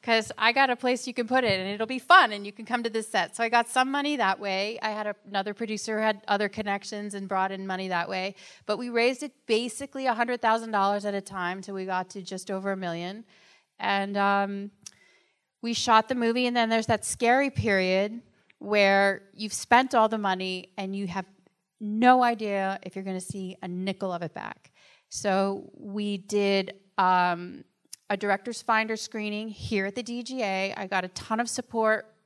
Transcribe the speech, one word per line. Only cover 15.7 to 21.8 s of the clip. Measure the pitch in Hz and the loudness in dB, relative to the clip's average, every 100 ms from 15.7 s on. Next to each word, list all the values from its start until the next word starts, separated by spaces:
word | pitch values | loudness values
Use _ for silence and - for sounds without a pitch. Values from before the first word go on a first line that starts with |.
shot | 233 - 220 220 | -2 4 4 4
the | |
movie, | 254 233 233 247 | 0 2 2 2
and | 240 | 2
then | 226 | 2
there's | 226 226 | 2 2
that | 220 | 0
scary | - - 233 254 277 | 0 0 4 4 4
period | 269 214 196 185 185 208 226 - _ _ _ | 0 2 2 4 2 0 -4 -14 _ _ _
where | 196 208 196 196 196 196 - | 0 4 6 6 4 2 -8
you've | - 208 | -12 -8
spent | - - 240 262 | -8 4 6 6
all | 247 220 | 4 4
the | 220 | 2
money | 202 185 190 185 185 - | 0 0 -2 -4 -8 -10
and | 190 | -6
you | 196 196 | -4 -4
have | 180 185 _ _ _ _ _ | -6 -8 _ _ _ _ _